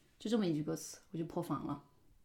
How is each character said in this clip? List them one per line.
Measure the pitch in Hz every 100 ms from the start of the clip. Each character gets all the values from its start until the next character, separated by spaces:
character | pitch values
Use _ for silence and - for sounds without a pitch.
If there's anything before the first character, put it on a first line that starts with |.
| _ -
就 | 214
这 | 226
么 | 185
一 |
句 | 151
歌 | 156 160
词， | - - -
我 | 165
就 |
破 | 160 180
防 | 165 147 -
了。 | 143 - - - -